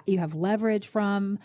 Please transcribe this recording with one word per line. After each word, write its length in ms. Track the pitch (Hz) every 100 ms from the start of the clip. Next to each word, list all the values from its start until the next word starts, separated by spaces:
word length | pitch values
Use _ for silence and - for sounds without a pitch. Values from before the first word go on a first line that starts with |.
| -
you 100 | 190
have 140 | 160
leverage 540 | 156 185 214 226 214 -
from? 500 | 214 202 202 196 202